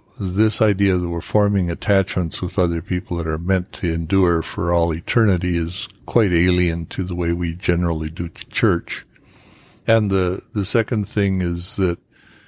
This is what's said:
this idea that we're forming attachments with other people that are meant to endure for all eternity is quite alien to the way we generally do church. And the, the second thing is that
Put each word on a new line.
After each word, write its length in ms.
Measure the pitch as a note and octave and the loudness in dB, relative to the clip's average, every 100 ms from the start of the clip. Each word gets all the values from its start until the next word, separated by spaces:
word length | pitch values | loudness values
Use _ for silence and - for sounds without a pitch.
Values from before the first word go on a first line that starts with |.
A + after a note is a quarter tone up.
| _ - | _ -8
this 420 | F#2+ F#2+ A2 - | -4 2 2 2
idea 340 | A2 G2 G2 F#2 | 2 2 2 2
that 120 | F2 | 0
we're 120 | E2+ | -4
forming 480 | - G#2+ G#2 G2+ F2 | -2 2 2 2 0
attachments 720 | E2+ - G2 F#2+ - E2+ - | -2 0 2 2 -2 -4 -4
with 160 | F2+ - | -4 0
other 240 | F2 E2+ | 0 0
people 360 | E2 F#2 - E2+ | -2 -4 -2 -6
that 100 | E2+ | -4
are 100 | D#2+ | -4
meant 340 | F2 F#2+ F2+ | 0 0 -2
to 200 | - F2+ | -6 -4
endure 480 | E2 E2 G2 F#2 E2+ | -2 0 2 4 2
for 320 | - - F2 | -2 -4 0
all 200 | E2+ E2+ | 2 2
eternity 640 | E2 - A#2+ A2 F#2 F2+ F2 | -2 -2 2 4 2 2 0
is 300 | E2 F2+ - - - | -2 -6 -12 -14 -2
quite 260 | A#2+ G#2 | 0 2
alien 540 | E2+ F2+ F2+ F2 E2 D#2+ | 4 4 4 2 0 -4
to 160 | - | -6
the 120 | F2+ F2 | -4 -2
way 180 | E2+ | -2
we 200 | F2 F2 | 0 -2
generally 560 | E2+ - F2 F2 E2 D#2+ | -2 -2 0 0 -2 -4
do 200 | E2 E2+ | -6 -8
church. 760 | - - - A2+ E2+ - - - _ _ _ _ - _ _ - | -10 -12 -2 2 2 -2 -12 -14 _ _ _ _ -20 _ _ 0
And 240 | A2+ G#2+ | 2 2
the, 320 | F#2+ F2+ F#2 - | 2 0 -2 -6
the 120 | G#2 G2 | -4 -2
second 420 | A#2 A2 A2 G2+ | -2 -2 -4 -2
thing 340 | - G2 F#2+ | 0 0 0
is 340 | F2+ F2 F2 - | -2 -2 -4 0
that 240 | F#2 E2+ _ _ _ - | 0 -2 _ _ _ -20